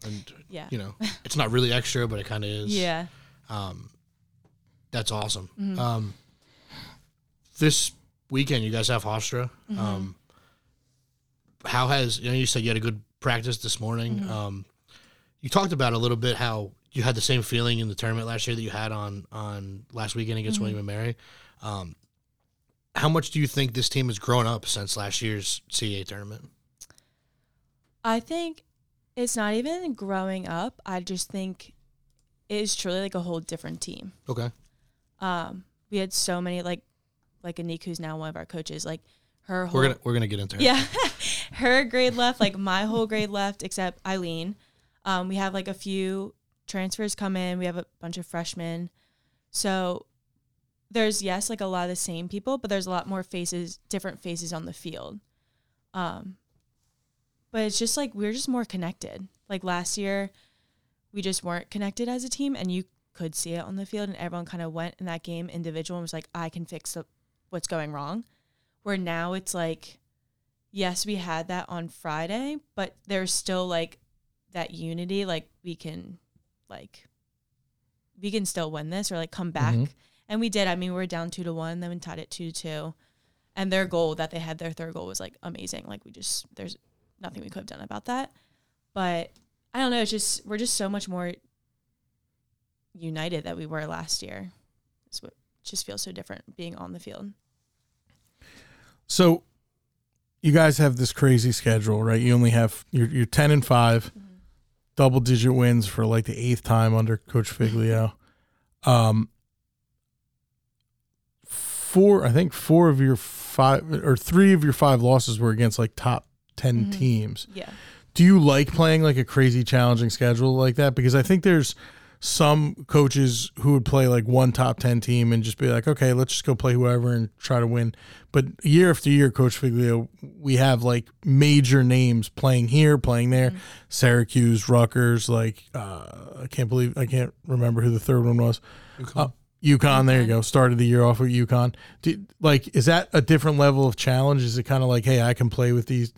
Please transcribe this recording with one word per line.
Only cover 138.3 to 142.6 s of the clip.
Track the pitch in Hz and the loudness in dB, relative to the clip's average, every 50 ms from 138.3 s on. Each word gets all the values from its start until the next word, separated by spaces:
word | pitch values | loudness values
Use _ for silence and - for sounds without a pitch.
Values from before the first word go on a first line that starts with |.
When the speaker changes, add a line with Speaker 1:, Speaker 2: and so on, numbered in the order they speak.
| 117 | 4
Speaker 3:
was. | 120 120 117 117 - - - - - - - - - | 4 4 2 0 -2 -6 -16 -20 -20 -20 -20 -16 -14
Speaker 1:
UConn. | 127 - - | -12 -6 -2
Speaker 3:
Uh, | 135 143 131 - _ _ _ _ _ | -2 -2 -2 -4 _ _ _ _ _
UConn, | - 147 143 - - 143 135 131 131 | 4 6 6 6 6 6 6 6 6
there | 131 131 127 | 6 6 6
you | 120 | 6
Speaker 2:
UConn. | 110 | 4
Speaker 3:
go. | 113 113 | 4 2
Started | 113 - - 139 127 123 120 117 | 2 4 4 6 6 6 6 4
the | 123 | 4
year | 117 120 120 | 6 6 6
off | 120 120 117 110 | 6 6 4 4
with | 127 123 | 2 2
UConn. | 120 120 120 - 127 123 120 123 - - - - - _ | 2 2 2 4 4 4 2 2 0 -4 -14 -20 -10 _
Do, | - 160 160 202 196 - _ - | -2 -2 -2 -2 -6 -16 _ 0
like, | 165 156 143 135 | 4 4 4 4